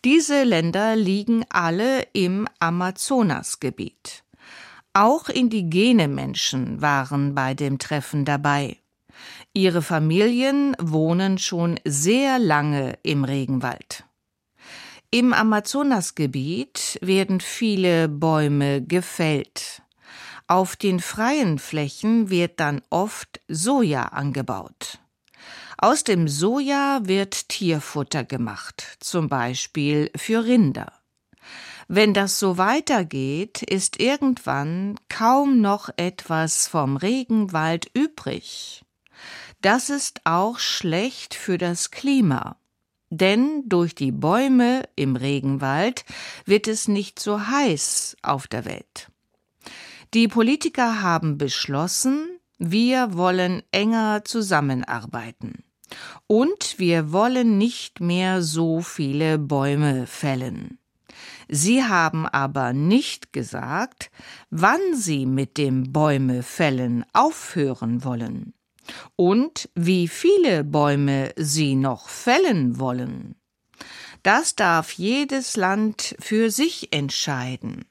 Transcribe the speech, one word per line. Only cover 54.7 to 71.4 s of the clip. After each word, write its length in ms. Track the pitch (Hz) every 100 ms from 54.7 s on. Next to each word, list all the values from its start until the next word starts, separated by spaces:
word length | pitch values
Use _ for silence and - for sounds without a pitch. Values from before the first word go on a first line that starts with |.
| 127 - 120 113 120 113 - - - _ _ _ - - - _
Und 520 | 214 285 403 - -
wir 320 | 180 170 151
wollen 480 | 180 233 254 233 196
nicht 420 | 233 - - -
mehr 400 | 175 180 185 185
so 400 | 165 156 165 165
viele 560 | 175 - 139 143 160 156
Bäume 720 | 143 143 139 143 151 131 123
fällen. 720 | - 147 131 127 - - - _ _ _ - - - -
Sie 360 | 143 175 247
haben 420 | 247 185 160 160 160
aber 480 | 139 139 143 123
nicht 580 | 131 156 233 294 - -
gesagt, 800 | 143 113 - 123 160 247 _ - - - - _
wann 460 | 160 190 311 392 294
sie 320 | 190 143 131
mit 300 | 131 135 -
dem 360 | 139 131 131
Bäume 480 | 143 151 139 131 127
fällen 640 | 120 - 156 131 123 120 -
aufhören 880 | 202 294 - - 175 139 127 117 120
wollen. 520 | 135 120 117 - 107 - _ _ - - - -
Und 540 | 180 214 285 - - -
wie 340 | 170 185 170
viele 560 | - 339 403 320 165 147
Bäume 640 | 147 147 143 143 139 135
sie 380 | -